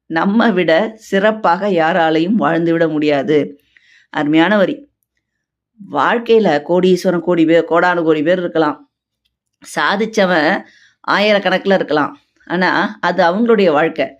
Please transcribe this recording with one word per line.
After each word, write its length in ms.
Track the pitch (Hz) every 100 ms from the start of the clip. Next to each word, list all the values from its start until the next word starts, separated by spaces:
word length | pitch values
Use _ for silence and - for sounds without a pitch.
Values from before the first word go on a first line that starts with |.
| -
நம்ம 440 | 165 196 220 226
விட 420 | 185 165 160 220
சிறப்பாக 760 | - - 196 208 220 196 175 208
யாராலையும் 680 | 180 160 180 160 160 170 220
வாழ்ந்துவிட 500 | 143 165 170 165 165
முடியாது. 720 | 151 151 143 131 151 - - _ _ _ _ _
அருமையான 460 | - 147 156 170 208
வரி. 340 | 175 - - _ _ _ _ _ _ _ _ - -
வாழ்க்கையில 680 | 143 147 233 233 226 196 147 -
கோடீஸ்வரன் 520 | 180 185 180 190 175
கோடி 240 | 170 175
பேர், 220 | 156 165 160
கோடானு 320 | 165 175 175
கோடி 200 | 160 156
பேர் 160 | 151 185
இருக்கலாம். 540 | 175 160 151 - _ _ _ _ _ _ _ _ - -
சாதிச்சவன் 840 | 151 196 220 220 185 175 151 208 - _ _ _ -
ஆயிரக்கணக்குல 640 | 185 208 202 185 185 190
இருக்கலாம். 460 | 190 156 151 143 - _ _ -
ஆனா, 520 | 175 180 147 202 214
அது 240 | 175 180
அவங்களுடைய 460 | 175 185 233 220 185
வாழ்க்கை. 380 | 147 165 - 135 -